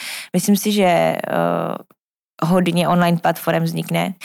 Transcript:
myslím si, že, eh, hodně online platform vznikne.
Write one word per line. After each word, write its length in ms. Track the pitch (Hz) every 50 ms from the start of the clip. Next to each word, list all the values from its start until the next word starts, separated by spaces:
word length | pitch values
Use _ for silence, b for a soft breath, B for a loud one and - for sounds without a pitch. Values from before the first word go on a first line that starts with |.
| B B B B B B B
myslím 240 | 185 - - 202
si, 160 | 190 - 214 208
že, 120 | 208 190
eh, 340 | 180 170 165 165 160 - - - - - 170 170 - - 170 - - - - - _ _ _ _ _ _ _ _ _ _ - -
hodně 460 | 160 185 185 180 175 165 175 170 160
online 300 | 175 175 175 170 170 165
platform 440 | - 165 165 - - 170 165 165 165
vznikne. 500 | 165 165 165 160 - 170 170 170 185 185 - B